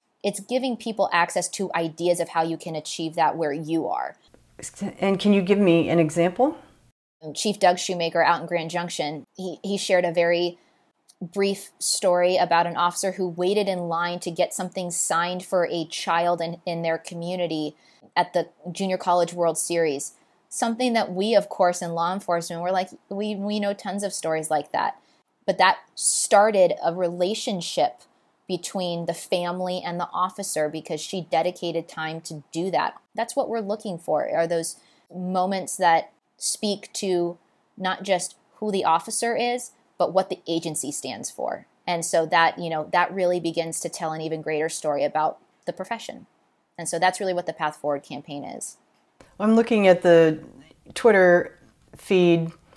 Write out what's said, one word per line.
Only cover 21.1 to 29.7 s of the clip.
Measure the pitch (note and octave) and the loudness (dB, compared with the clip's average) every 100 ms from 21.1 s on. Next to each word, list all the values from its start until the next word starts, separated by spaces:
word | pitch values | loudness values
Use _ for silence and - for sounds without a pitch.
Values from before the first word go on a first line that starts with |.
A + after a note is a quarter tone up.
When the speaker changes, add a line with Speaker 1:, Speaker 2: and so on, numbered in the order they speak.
Speaker 1:
we, | F3+ G#3+ | -2 2
of | G#3 G3 | 4 2
course, | - F3+ F3+ | 2 2 2
in | E3+ | -4
law | E3 E3+ | -2 -2
enforcement, | G3 - E3+ E3+ E3+ | -2 -2 -4 -4 -6
we're | F3+ | -2
like, | F#3 F#3+ - - | -2 -2 -8 -10
we, | G3 G#3+ | -6 -6
we | G3 G3+ G#3 | -4 -4 -2
know | G3+ | -2
tons | G3+ G3 G3+ | -4 -6 -6
of | G3+ | -6
stories | - D#3+ D#3+ D#3 | -4 -2 -2 0
like | D3+ D3 | -2 -2
that. | - - - _ _ _ _ - | -2 -2 -6 _ _ _ _ -2
But | F3+ | 4
that | F#3 - - | 4 4 -6
started | - - - - G3+ A3 G3+ F3 - | -6 -2 -2 4 6 6 6 4 2
a | E3+ | -2
relationship | F3 F3 F3 F3+ A3 A#3 F#3 - E3+ C#3+ - _ _ _ _ - | -2 -2 0 -2 -2 -4 -6 -4 0 -2 -2 _ _ _ _ -8
between | F3 - F#3+ F3 E3+ | -6 -6 -6 -4 -4
the | E3+ | -4
family | E3+ - F3+ F3 F3+ F#3 | -6 -4 -2 -2 -4 -4